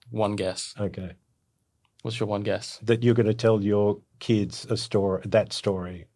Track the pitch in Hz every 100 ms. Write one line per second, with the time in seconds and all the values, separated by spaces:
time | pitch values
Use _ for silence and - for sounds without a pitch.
0 | 120 113 104 101 92 92 - - 101 95
1 | 90 - _ _ _ _ _ _ _ _
2 | - 113 104 101 104 98 - - 110 113
3 | 120 117 107 113 113 110 101 104 104 101
4 | _ _ - 110 92 - - 110 - 104
5 | 98 92 101 107 95 - 104 92 90 90
6 | -